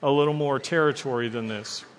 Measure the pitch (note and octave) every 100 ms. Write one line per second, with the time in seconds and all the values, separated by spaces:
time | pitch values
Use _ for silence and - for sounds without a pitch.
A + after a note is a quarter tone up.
0 | D3 C#3+ D3 D3+ D3 C3+ - E3+ D3+ -
1 | C#3+ B2 A#2+ A#2 A2+ G#2+ A2 - -